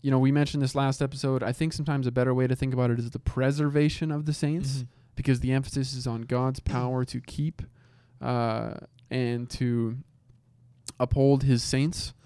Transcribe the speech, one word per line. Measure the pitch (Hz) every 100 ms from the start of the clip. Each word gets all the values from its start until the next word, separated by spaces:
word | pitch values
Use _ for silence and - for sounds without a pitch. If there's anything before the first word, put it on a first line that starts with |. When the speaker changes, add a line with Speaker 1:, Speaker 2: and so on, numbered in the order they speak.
Speaker 1:
you | 139
know, | 131
we | 135
mentioned | 147 143 147
this | 131
last | 139 135 131
episode. | 139 139 135 131
I | 113
think | 127 160
sometimes | - 147 139 127
a |
better | 123 127
way | 127 127
to | 127
think | 135
about | 127 123
it | 120
is | 117
the | -
preservation | - 131 131 143 147 147 151 - 156
of | 147 151
the |
saints, | 147 147 165 135 135
Speaker 2:
Mm-hmm. | 123 _ _ -
Speaker 1:
because | - 123
the | 123
emphasis | 135 131 139 131
is | 131 120
on | 113
God's | 117 127 131 135
power | - 127 123 127 127
to | 123
keep, | - - 151 - - _ _ _ _ -
uh, | 123 123 117 113 113 - - _ -
and | 127 120 120 120
to | - 123 120 113 123 - _ _ _ _ _ _ _ - -
uphold | 123 139 139 139
His | 139 120
saints | - 131 151 - - -